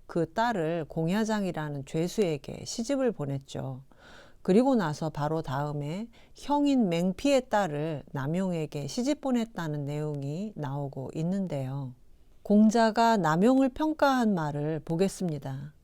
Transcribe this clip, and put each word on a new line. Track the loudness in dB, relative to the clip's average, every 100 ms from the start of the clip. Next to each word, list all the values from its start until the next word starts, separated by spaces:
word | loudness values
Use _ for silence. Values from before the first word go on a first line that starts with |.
| -8
그 | -4 -2
딸을 | 0 0 0 -2 -2 -4
공야장이라는 | -4 0 0 0 -2 -2 -4 -6 -8 -6
죄수에게 | -4 -2 0 0 -2 -6 -12 -10
시집을 | -8 -4 0 0
보냈죠. | -2 -4 -6 -8 -10 -8 -10 -16 -20 -20 -20 -20 -6
그리고 | 2 4 4
나서 | 2 0 -2 -6
바로 | -4 -2 -2
다음에 | -4 -4 -4 -4 -6 -8 -10 -16 -20
형인 | -14 -4 0 2 4 2
맹피의 | 2 0 0 2 2 2
딸을 | 0 0 -2 -4 -6 -6
남용에게 | -6 -2 -2 -2 -2 -4 -6 -6
시집 | -4 -2 -2
보냈다는 | 0 -2 -2 -4 -6 -4 -4
내용이 | -4 -4 -4 -6 -6 -8
나오고 | -8 -6 -6 -6 -8 -8
있는데요. | -4 -2 -2 -4 -4 -4 -6 -8 -12 -20 -20 -20 -12
공자가 | 4 6 8 6 4 4 4 4
남용을 | 4 6 6 6 4
평가한 | 2 -2 2 4 4 2
말을 | 2 0 -2 -2 -4
보겠습니다. | -4 0 0 0 -4 -4 -6 -10 -12 -16